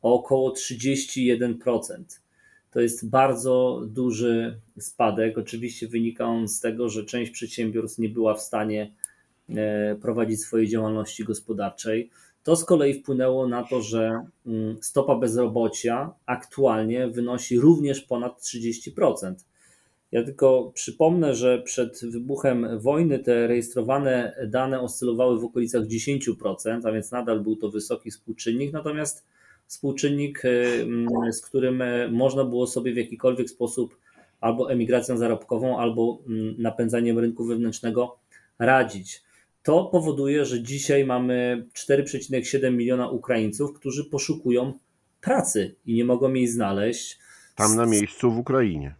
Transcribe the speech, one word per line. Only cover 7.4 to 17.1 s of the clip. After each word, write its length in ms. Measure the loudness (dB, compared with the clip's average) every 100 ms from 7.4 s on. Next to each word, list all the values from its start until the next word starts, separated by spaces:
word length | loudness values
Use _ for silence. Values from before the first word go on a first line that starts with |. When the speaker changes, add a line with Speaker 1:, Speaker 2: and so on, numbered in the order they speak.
| -12 -4 -4 -2 -6 -4
Speaker 1:
nie 100 | -4
była 260 | 0 0
w 60 | 0
stanie, 540 | -4 -4 -2 -4 -6 _ -16 _ _ _ -10
e, 480 | -4 -2 -2 -2 -2
prowadzić 380 | -4 -2 0 -2
swojej 280 | -2 0 2
działalności 560 | 0 0 -2 -6 -8
gospodarczej. 840 | -8 -8 -6 -6 -6 -6 -4 -4 -4 _ _ _
To 120 | 0 0
z 80 |
kolei 300 | 4 4 4
wpłynęło 540 | 0 -2 0 2 2 0
na 140 | -2
to, 200 | -2 -4
że, 440 | -2 0 0 -2 -8 _ -6
mm, 300 | -4 -4 -6
stopa 340 | -2 0 2
bezrobocia 1000 | 2 2 0 0 2 -2 -2 -2 -2 -6 -10 -6
aktualnie 840 | -6 -6 2 2 4 0 0
wynosi 520 | -2